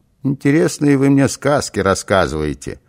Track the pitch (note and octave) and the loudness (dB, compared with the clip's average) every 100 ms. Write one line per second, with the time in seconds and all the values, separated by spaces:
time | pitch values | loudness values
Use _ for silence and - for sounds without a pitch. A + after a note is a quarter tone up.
0 | _ _ C3+ B2+ C#3+ D#3 E3+ - D3 C3+ | _ _ -6 -2 0 2 0 0 0 2
1 | C#3 C#3 C3 - C#3 C#3+ - G2+ F#2+ F#2 | 4 4 2 0 -2 -2 -2 -2 0 0
2 | - G2 D2 D2+ D2+ C#2 - - | 0 0 0 -2 -6 -6 -12 -16